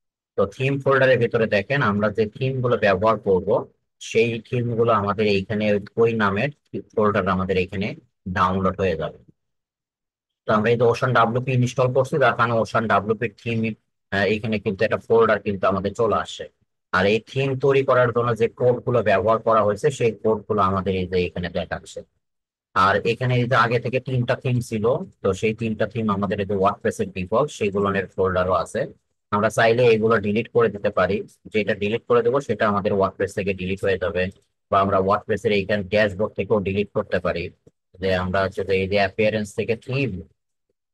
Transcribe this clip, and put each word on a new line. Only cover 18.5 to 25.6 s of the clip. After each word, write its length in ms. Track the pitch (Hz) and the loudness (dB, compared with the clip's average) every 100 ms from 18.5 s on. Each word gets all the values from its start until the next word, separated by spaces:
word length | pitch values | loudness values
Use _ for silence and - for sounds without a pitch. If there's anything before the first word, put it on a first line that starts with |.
| - 123 120 | 2 0 2
গুলো 180 | - 120 | 0 0
ব্যবহার 360 | 104 98 101 110 | 2 2 2 2
করা 240 | 113 110 | 2 2
হয়েছে, 280 | 104 101 151 | 2 0 -2
সেই 220 | 127 120 | 0 -2
কোড 260 | 107 110 107 - | 0 0 -2 -2
গুলো 120 | 104 | 0
আমাদের 320 | 95 95 92 | 0 0 -2
এই 120 | 95 90 | -2 -2
যে 120 | 92 90 | -2 -2
এখানে 220 | 90 87 | -4 -6
দেখাচ্ছে। 500 | 87 85 82 - - - _ _ _ _ _ _ | -6 -6 -8 -12 -16 -18 _ _ _ _ _ _
আর 200 | 95 95 101 117 | 2 2 2 0
এখানে 280 | 117 127 123 | -2 0 0
এই 100 | 120 | 2
যে 60 | |
আগে 240 | 127 117 120 | 2 2 0
থেকে 200 | 120 127 | -2 -4
তিনটা 340 | 127 127 120 123 | -2 -2 -2 -2
থিম 240 | 127 123 | -2 -4
ছিল, 240 | - 113 113 156 190 _ | -2 -2 0 -2 -4 _
তো 60 | 101 | -4
সেই 220 | 92 110 | 0 -2
তিনটা 320 | 110 | -2